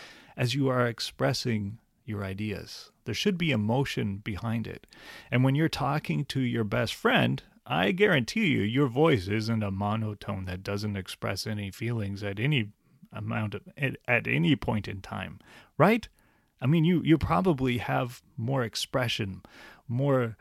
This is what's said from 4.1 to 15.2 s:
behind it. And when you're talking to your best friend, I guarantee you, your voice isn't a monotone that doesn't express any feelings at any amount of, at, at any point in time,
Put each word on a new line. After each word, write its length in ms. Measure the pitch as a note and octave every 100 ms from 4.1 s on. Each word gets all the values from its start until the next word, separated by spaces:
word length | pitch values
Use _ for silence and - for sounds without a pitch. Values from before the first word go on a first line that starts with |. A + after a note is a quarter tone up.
| G2
behind 480 | A2+ F#2+ A#2 A2+ G#2+
it. 220 | - - - - - -
And 140 | B2
when 120 | C3 C#3
you're 120 | D#3+
talking 560 | - C3+ D3 - D3+ C#3+
to 140 | C3+
your 240 | B2 A#2
best 300 | G#2 A#2+ A2+
friend, 500 | - A3+ A#3+ B2+ C3+ - _ -
I 260 | D#3 F#3+
guarantee 560 | F3+ G#3 D3+ A#2+ A3 G3+
you, 140 | A2+
your 260 | G2+ B2 C#3+
voice 400 | A#2+ D#3+ B2 F2+
isn't 360 | G#2+ G#2+ A2+
a 80 | G#2
monotone 760 | F#2+ G#2 A2 G#2+ G2+ - G2 F#2
that 180 | F#2
doesn't 320 | G2 G2+ G#2+ G2+
express 500 | F2+ - A2 G2+ A2
any 240 | G#2 G2+
feelings 540 | - A#2 A#2 G2 G2
at 160 | G2+ G2+
any 300 | C3 D3 G#2 - _ _ -
amount 440 | - G#2 A2+ G#2+ G2
of, 60 | - -
at, 200 | C3+ - -
at 200 | A#2+ -
any 280 | C3 E3+ C#3
point 320 | - A2 -
in 140 | G2
time, 380 | - G#2